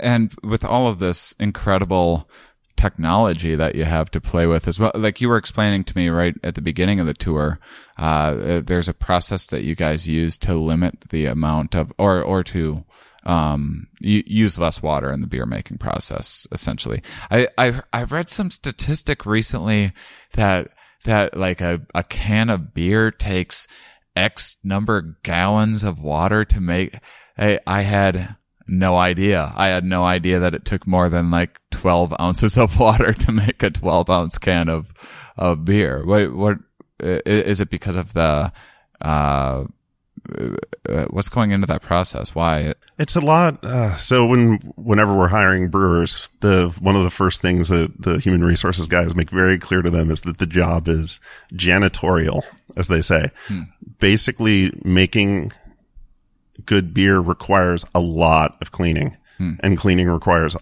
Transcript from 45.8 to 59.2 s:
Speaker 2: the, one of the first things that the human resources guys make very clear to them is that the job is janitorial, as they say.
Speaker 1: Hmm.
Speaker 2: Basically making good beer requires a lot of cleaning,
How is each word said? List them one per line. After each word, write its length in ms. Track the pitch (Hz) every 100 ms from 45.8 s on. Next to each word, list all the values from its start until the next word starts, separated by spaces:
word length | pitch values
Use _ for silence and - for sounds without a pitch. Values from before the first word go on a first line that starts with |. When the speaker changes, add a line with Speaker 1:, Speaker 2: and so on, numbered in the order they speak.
| 95 87 85 - - _
Speaker 2:
the, 320 | 104 92 87 82
one 160 | 95
of 80 | 98
the 80 | 90
first 320 | - 92 -
things 260 | 92 90 85
that 300 | 85 82 -
the 200 | 90 82
human 240 | 101 90
resources 420 | 85 85 90 92 82
guys 300 | 90 87 87
make 140 | 78
very 280 | 92 92 92
clear 240 | - 92
to 80 | 87
them 200 | 87 80
is 100 | 80
that 180 | 87 80
the 80 | 87
job 400 | 87 82 82 82
is 320 | 80 80 - - - -
janitorial, 920 | 90 90 92 98 - 87 87 80 - - - - -
as 100 | 87
they 140 | 85
say. 320 | 92 80 80 - -
Speaker 1:
Hmm. 140 | 95 80 _ - -
Speaker 2:
Basically 720 | 101 107 - - 110 101 95 -
making 680 | 92 90 92 113 101 98 104 - - _ _ - - _ _ _ _ - -
good 280 | 101 87
beer 240 | 82 98 95
requires 640 | 85 87 - 98 90 85 -
a 40 | 90
lot 600 | 87 80 82 78 78 -
of 100 | -
cleaning, 460 | - 87 80 - -